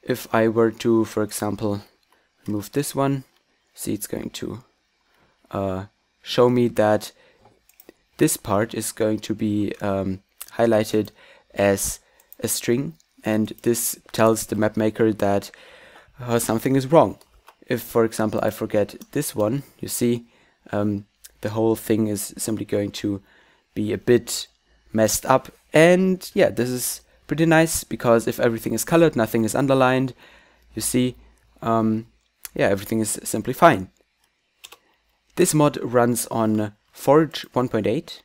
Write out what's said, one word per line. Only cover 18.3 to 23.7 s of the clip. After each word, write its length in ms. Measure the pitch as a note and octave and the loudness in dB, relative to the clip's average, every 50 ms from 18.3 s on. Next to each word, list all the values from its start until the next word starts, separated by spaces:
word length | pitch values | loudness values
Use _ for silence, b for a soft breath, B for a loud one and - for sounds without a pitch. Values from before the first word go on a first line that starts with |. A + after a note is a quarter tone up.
| G#2+ A2 - | -2 -2 -4
I 80 | G#2+ | -4
forget 440 | G#2 - A2+ G#2+ - G#2+ G2+ - - - - _ - | -4 -4 -8 -2 0 -2 -2 -2 -6 -20 -20 _ -6
this 200 | C#3 D3 - - | -6 -6 -6 -4
one, 300 | - G#2 G#2+ A#2+ C#3+ C#3 - _ _ | -2 -2 -2 -2 -4 -8 -12 _ _
you 80 | - | -10
see, 400 | F#2+ - - B2 A#2+ A#2+ A#2+ A#2 b b b b b b b b - | -8 -4 -2 0 0 0 -2 -6 b b b b b b b b -8
um, 340 | - G#2 G#2 G#2+ G#2 G2+ G#2 _ _ _ _ - _ _ | -4 -2 -2 -2 -2 -4 -8 _ _ _ _ -20 _ _
the 80 | - G#2+ | -10 -6
whole 280 | G#2 A2+ A2+ A2+ A2 | -2 0 2 2 2
thing 300 | - - - A2+ G#2+ A2 | 0 0 -2 0 0 0
is 280 | G#2+ G#2 G2 - - - | -2 -2 -4 -6 -10 -10
simply 280 | - - - A2 G2+ G2+ | -10 -6 -6 -6 -6 -6
going 260 | - - G#2 G#2 G2+ | -4 -2 -2 -2 -4
to 320 | G2+ - - G#2 G2+ G2 b b b b b b b b b b | -6 -6 -6 -6 -6 -6 b b b b b b b b b b